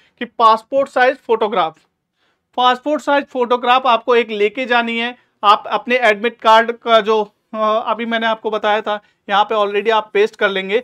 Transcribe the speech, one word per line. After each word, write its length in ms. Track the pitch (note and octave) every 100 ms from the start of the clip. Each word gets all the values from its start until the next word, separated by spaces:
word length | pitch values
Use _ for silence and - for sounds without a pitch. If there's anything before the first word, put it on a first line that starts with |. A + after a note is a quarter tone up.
| _ -
कि 60 |
पासपोर्ट 640 | A3+ - A3+ A3 - C#4 C4+
साइज 280 | C4+ B3+ C4+
फोटोग्राफ, 640 | - A3 G#3+ G3+ D#3+ - _ _ _ _ _ _ _ -
पासपोर्ट 460 | B3 A#3+ D4 D4+
साइज 240 | - C#4+ C#4+
फोटोग्राफ 600 | B3+ A#3+ B3 A#3+ B3+ C4
आपको 300 | A3+ A#3+ A#3
एक 140 | A3+
लेके 340 | G#3+ G#3 A#3+
जानी 340 | B3 A#3+ A#3 A#3
है। 200 | A#3+ B3 _ -
आप 200 | G3+ G#3 -
अपने 300 | G#3 A#3 B3
एडमिट 440 | A#3 G#3 A#3 A3+
कार्ड 320 | A3+ A3 A3+
का 280 | A#3 A#3+ A3+
जो, 320 | G#3 A3 G#3 _ -
अ, 280 | A3 G#3+ A3 A#3+
अभी 200 | A3 A#3
मैंने 200 | A3+ A3+
आपको 240 | A3 A3+
बताया 300 | G#3 G#3 G#3+
था, 200 | G#3+ G#3 _ _ -
यहाँ 160 | G3+
पे 100 | G#3
already 360 | A3 G3+ G3+ G#3+
आप 200 | A3 G#3+
पेस्ट 220 | G3+ A3 -
कर 120 | G3+
लेंगे। 340 | F#3+ F#3+ A3